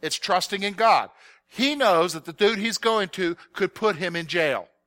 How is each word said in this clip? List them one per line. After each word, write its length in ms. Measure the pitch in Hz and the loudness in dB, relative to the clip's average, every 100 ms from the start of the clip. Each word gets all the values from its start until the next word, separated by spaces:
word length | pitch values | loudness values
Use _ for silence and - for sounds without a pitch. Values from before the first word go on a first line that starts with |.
It's 180 | 160 - | -6 -6
trusting 440 | - 185 - 202 | 0 0 0 -4
in 100 | 202 | -4
God. 380 | 196 226 170 101 _ - _ _ | 2 4 4 2 _ -20 _ _
He 280 | - 269 | -2 -2
knows 400 | 294 254 170 175 | 2 4 4 2
that 100 | 160 | -2
the 80 | 151 | -12
dude 260 | 165 208 220 | 0 2 2
he's 200 | 220 208 | -4 -2
going 320 | 226 220 190 | 0 0 -2
to 260 | - 180 170 - | -4 -4 -4 -12
could 220 | - 190 | -4 -4
put 220 | - 220 170 | 0 -2 -2
him 200 | 180 170 | -4 -6
in 100 | 165 | -4
jail, 420 | 170 156 120 87 _ | 0 0 0 -6 _